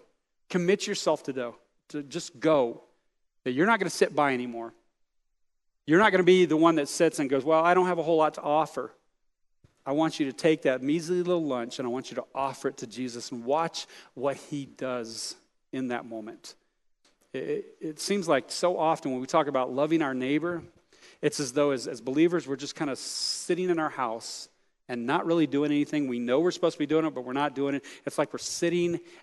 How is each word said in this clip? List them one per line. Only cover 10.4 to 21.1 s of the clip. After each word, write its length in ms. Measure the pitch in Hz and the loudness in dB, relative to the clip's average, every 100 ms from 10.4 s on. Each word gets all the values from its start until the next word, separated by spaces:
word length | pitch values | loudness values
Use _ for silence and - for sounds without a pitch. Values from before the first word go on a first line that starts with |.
| 165 156 | 2 2
that 200 | 143 127 | 2 0
measly 400 | 131 165 160 180 | 0 -2 0 -2
little 220 | 175 175 | 0 0
lunch 340 | 156 127 120 - | 0 -2 -4 -6
and 80 | 127 | -4
I 40 | |
want 200 | 127 117 | -4 -6
you 60 | 123 | -10
to 80 | - | -8
offer 340 | - 135 127 139 | -4 -4 -4 -6
it 80 | 131 | -6
to 80 | 123 | -10
Jesus 460 | 107 127 117 - | -8 -8 -8 -10
and 120 | 123 | -10
watch 420 | 117 147 165 - - - - | -2 0 0 -4 -12 -16 -20
what 240 | - 139 135 | -4 -4 -4
he 300 | - 143 131 | -8 -10 -10
does 720 | - 131 123 113 113 - - _ _ _ | -10 -6 -6 -8 -10 -12 -14 _ _ _
in 160 | 131 127 | -6 -4
that 160 | 120 | -6
moment. 500 | 117 117 107 113 - - _ _ _ _ _ _ _ | -6 -12 -12 -16 -20 -20 _ _ _ _ _ _ _
It, 60 | 131 | -8
it, 380 | 139 160 - - | -4 -6 -6 -10
it 200 | 160 151 | -10 -8
seems 280 | - 202 165 | -2 -2 2
like 220 | 139 - | 0 0
so 280 | - 175 180 | -2 0 2
often 320 | 160 160 143 | 2 2 -2
when 100 | 127 | -4
we 40 | 131 | 0
talk 200 | 165 147 | 0 2
about 260 | 135 127 | 0 -2
loving 300 | 131 156 165 | 0 0 2
our 100 | 143 | 0
neighbor, 500 | 127 127 147 170 175 - _ _ _ - | -2 0 0 -2 -6 -10 _ _ _ -20